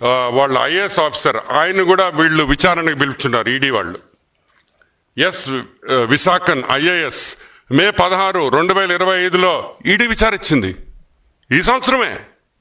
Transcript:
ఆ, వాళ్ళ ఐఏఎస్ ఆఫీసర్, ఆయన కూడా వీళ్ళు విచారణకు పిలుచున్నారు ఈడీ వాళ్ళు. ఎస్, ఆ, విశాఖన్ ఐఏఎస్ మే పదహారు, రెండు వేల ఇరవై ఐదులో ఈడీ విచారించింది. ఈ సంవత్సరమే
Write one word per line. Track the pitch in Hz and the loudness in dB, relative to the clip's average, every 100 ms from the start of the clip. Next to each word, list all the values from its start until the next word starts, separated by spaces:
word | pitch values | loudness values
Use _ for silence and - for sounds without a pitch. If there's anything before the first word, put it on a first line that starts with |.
ఆ, | 123 127 123 | -2 0 0
వాళ్ళ | 123 139 131 | 2 2 2
ఐఏఎస్ | 127 175 202 - | 0 -2 -2 0
ఆఫీసర్, | 151 - 151 110 - | -2 -2 -2 -2 -2
ఆయన | 131 165 190 | 0 0 0
కూడా | 180 185 185 | 2 2 2
వీళ్ళు | 151 160 156 | 2 2 2
విచారణకు | 147 147 185 170 160 143 | 0 2 2 2 -2 -2
పిలుచున్నారు | 143 127 135 120 110 | -4 -4 -2 -2 -2
ఈడీ | 131 135 | -2 -2
వాళ్ళు. | 117 87 90 - _ _ _ _ _ _ _ _ _ _ - | -2 -4 -10 -18 _ _ _ _ _ _ _ _ _ _ -4
ఎస్, | 170 185 135 131 113 _ - | -2 -2 -4 -6 -8 _ -2
ఆ, | |
విశాఖన్ | 131 117 143 185 180 180 147 117 | 0 2 2 2 2 0 -2 0
ఐఏఎస్ | 135 160 175 147 - - - - - - | 0 0 0 -2 -4 -6 -8 -18 -20 -2
మే | 135 196 | 2 2
పదహారు, | 202 180 185 190 190 143 | 2 2 2 0 0 0
రెండు | 135 175 | 2 2
వేల | 190 190 | 0 0
ఇరవై | 175 185 185 180 | 0 0 0 0
ఐదులో | 180 180 151 - - - | 2 2 0 -6 -6 0
ఈడీ | 202 240 | 0 0
విచారించింది. | 220 220 202 - 143 95 90 - - - _ _ _ _ | 2 0 0 0 0 0 -6 -16 -20 -20 _ _ _ _
ఈ | 135 | 0
సంవత్సరమే | 185 254 254 262 202 98 - _ _ _ | 2 0 2 0 0 -6 -14 _ _ _